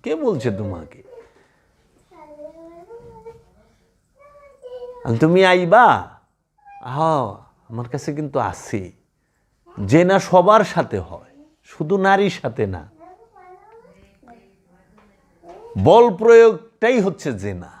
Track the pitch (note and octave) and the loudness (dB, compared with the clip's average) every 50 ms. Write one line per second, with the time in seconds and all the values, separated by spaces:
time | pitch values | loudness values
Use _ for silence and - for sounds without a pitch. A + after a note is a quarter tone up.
0 | - - D#4 D#4+ D4+ A#3+ F#3+ C3 A#2 A#2+ G2+ F#2+ G#2+ G2 F#2 E2 D#2 - - - | -6 -8 -6 -4 -2 -4 -4 -2 -4 -4 -4 -4 -8 -10 -10 -12 -14 -20 -20 -20
1 | - - - - - _ _ _ _ _ _ _ _ _ _ _ _ _ _ _ | -20 -20 -20 -20 -20 _ _ _ _ _ _ _ _ _ _ _ _ _ _ _
2 | _ _ F#4 D#4+ D4+ D4+ D4 D4+ D4+ D#4 D#4+ E4 E4 E4 E4 E4+ F4+ A4 A4+ A#4+ | _ _ _ -20 -20 -20 -20 -20 -20 -20 -20 -20 -20 -20 -20 -20 -20 _ -20 -20
3 | A#4+ A#4 A4+ A4+ A4 A4+ A#4 A#4 _ _ _ _ _ _ _ _ _ _ _ _ | -20 -20 -20 -20 -20 -20 -20 -20 _ _ _ _ _ _ _ _ _ _ _ _
4 | _ _ _ C5+ C#5+ C#5+ C#5+ C#5+ C#5+ C#5 _ _ B4 B4 B4 B4 B4 - - - | _ _ _ _ _ -20 _ -20 -20 -20 _ _ -20 -18 -18 -16 -16 -18 -18 -14
5 | - - A2+ A#2 D#3 D#3+ E3+ F#3 F#3+ F#3 F3+ F#3 F3+ E3+ E3 D#3 B3 G3+ C3+ G2 | -8 -8 -2 0 0 2 4 4 4 4 2 0 0 2 4 4 6 4 2 0
6 | F2 - - _ _ _ _ _ _ _ _ _ _ - G5+ G5+ - B2 C3 C#3+ | -4 -12 -20 _ _ _ _ _ _ _ _ _ _ -20 -20 -18 -16 -12 -6 -4
7 | D#3+ D#3+ D#3+ C#3+ B2 G2+ G2 G2+ - _ _ _ _ _ A2+ A2+ A#2+ A#2 - C#3 | -2 -2 0 -2 -4 -6 -10 -16 -20 _ _ _ _ _ -14 -14 -12 -12 -12 -10
8 | - - D3 D3 D3+ C#3+ C#3 C#3 A#2 G2 F2+ - - - - G#2 F#2 F2 _ _ | -10 -10 -8 -8 -10 -6 -6 -4 -6 -6 -8 -12 -12 -10 -10 -10 -10 -12 _ _
9 | _ _ _ _ _ _ _ _ _ _ _ _ _ _ - - G#2 F#2+ A#2+ D#3+ | _ _ _ _ _ _ _ _ _ _ _ _ _ _ -12 -10 -2 2 4 4
10 | F3+ F3+ F#3+ F#3 - - F3 F#3 F3 G3+ G#3 A3+ G3+ - - F3 C#3+ - A2+ G2 | 4 4 2 0 0 2 2 4 6 6 4 4 2 0 -4 -6 -6 -4 -6 -10
11 | E2 - E2+ - - _ _ _ - _ _ _ _ _ - - E3 D3+ G3 G3 | -10 -10 -18 -20 -20 _ _ _ -20 _ _ _ _ _ -14 -12 -6 -4 -4 -2
12 | F#3+ G3 G3 G3 G3+ F#3+ - - - C3 A2 - A2 G2 F#2 E2+ D#2 - _ _ | 2 2 2 2 0 -2 -4 -6 -10 -10 -6 -4 -6 -6 -6 -12 -16 -20 _ _
13 | E4 F4+ F#4 G#4+ A4+ A4 G#4+ F#4+ F#4 F#4 F#4 G4+ G#4 G#4+ A4+ A4+ A#4+ C5+ _ _ | -20 -20 -20 _ -20 _ _ -20 -20 -20 -20 -20 -20 _ -20 -20 _ -20 _ _
14 | - _ _ _ _ A#3+ A#3 A#3 _ _ _ _ _ _ _ _ _ _ _ G#3 | -20 _ _ _ _ -20 -20 _ _ _ _ _ _ _ _ _ _ _ _ _
15 | _ _ _ _ _ _ _ _ _ E4+ F4+ - - - - - - D3+ F#3 A#3 | _ _ _ _ _ _ _ _ _ -20 -20 -20 -20 -12 -8 0 2 6 6 6
16 | A#3+ A#3+ F#3 F3 A3 A#3 A#3 A3+ A3+ A3+ G#3 D#3+ - _ _ _ G#3+ A#3 C4 A#3+ | 6 4 2 0 4 6 8 8 8 6 4 0 -12 _ _ _ -2 0 0 0
17 | F#3 G3 D#3+ - - D3+ A#2+ F#2+ F#2+ G#2 F#2+ F2 D#2+ - - - | -2 -4 -6 -8 -10 -10 -8 -8 -8 -10 -10 -10 -14 -18 -20 -20